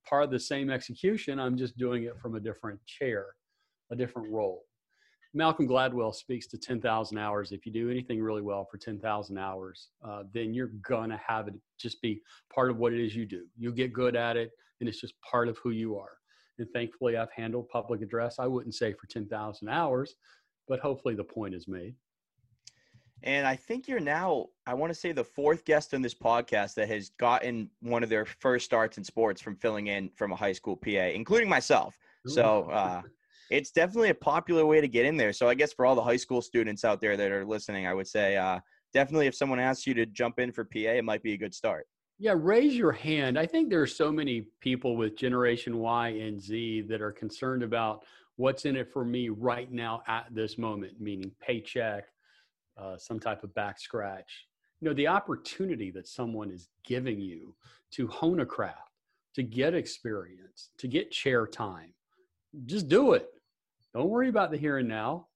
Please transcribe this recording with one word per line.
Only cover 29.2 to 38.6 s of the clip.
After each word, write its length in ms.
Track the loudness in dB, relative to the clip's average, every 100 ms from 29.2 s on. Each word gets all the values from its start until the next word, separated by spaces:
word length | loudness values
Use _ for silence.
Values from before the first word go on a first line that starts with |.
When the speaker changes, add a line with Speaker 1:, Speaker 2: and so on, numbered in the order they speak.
| 2 0
Speaker 2:
from 160 | -8 -4
filling 300 | -2 -2 -2
in 240 | -4 -6 -4
from 160 | -4
a 40 | -2
high 160 | -2
school 240 | -2 -4 -4
P 220 | 0 2
A, 160 | 2
including 340 | 0 2 2 4
myself. 480 | 2 4 4 4 -6 _ _ 0
Speaker 1:
Ooh. 40 |
Speaker 2:
So, 340 | 4 6 6
uh, 360 | 2 0 0 -2 -8 _ _ _ -2
it's 200 | -2 2
definitely 380 | 2 4 4 4
a 60 |
popular 500 | 4 2 2 4 6
way 160 | 8 6
to 80 | 6
get 160 | 4
in 140 | 4 4
there. 140 | 2
So 140 | 4 4
I 80 |
guess 200 | 6 2
for 100 | 4
all 100 | 6
the 80 | 6
high 140 | 4 2
school 240 | 2 -2
students 460 | 2 2 2 2 2
out 160 | 2
there 160 | 2 2
that 120 | 2
are 140 | 0
listening, 420 | -2 -4 -4 -4 -2
I 60 |
would 140 | -2 -2
say, 320 | 2 4 4
uh, 220 | 2 0